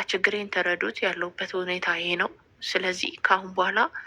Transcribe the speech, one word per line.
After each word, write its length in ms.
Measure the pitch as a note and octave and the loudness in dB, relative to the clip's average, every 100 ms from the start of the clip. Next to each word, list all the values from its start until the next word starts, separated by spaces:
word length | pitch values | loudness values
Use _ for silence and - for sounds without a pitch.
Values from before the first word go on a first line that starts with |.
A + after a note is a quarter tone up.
ችግሬን 460 | - F#3+ G3 G#3 G3+ | 0 0 2 0 -2
ተረዱት። 480 | F#3 F3+ F3 G#3+ A3+ | 0 0 0 -2 -2
ያለሁበት 520 | G3 F3 F3 - F#3 | -2 -2 -6 -6 -4
ሁኔታ 360 | F#3 F3+ F3+ F3+ E3+ | -4 -2 -2 -2 -2
ይሄ 140 | F3 F3 | 0 0
ነው። 140 | G3 - _ _ | 0 -6 _ _
ስለዚህ 480 | - F#3+ F#3+ F3+ - - | -2 0 0 0 -4 0
ከአሁን 280 | - F#3+ F#3+ | 4 4 4
በኋላ 280 | F#3 F#3+ G3+ D#4+ - | 0 2 4 2 0